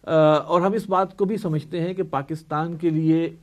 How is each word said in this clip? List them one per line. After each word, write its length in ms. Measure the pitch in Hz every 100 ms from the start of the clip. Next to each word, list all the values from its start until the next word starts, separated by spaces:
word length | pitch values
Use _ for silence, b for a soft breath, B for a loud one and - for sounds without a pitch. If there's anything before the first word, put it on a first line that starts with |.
| -
अ, 380 | 160 151 151 147
और 140 | 175
हम 140 | 185 220
इस 120 | 196
बात 300 | 185 190 -
को 80 | 196
भी 120 | 208
समझते 420 | 202 156 147 175
हैं 160 | 170 190
कि 80 |
पाकिस्तान 760 | 165 143 139 160 - 151 165 165
के 120 | 170
लिए 480 | 156 160 160 165 -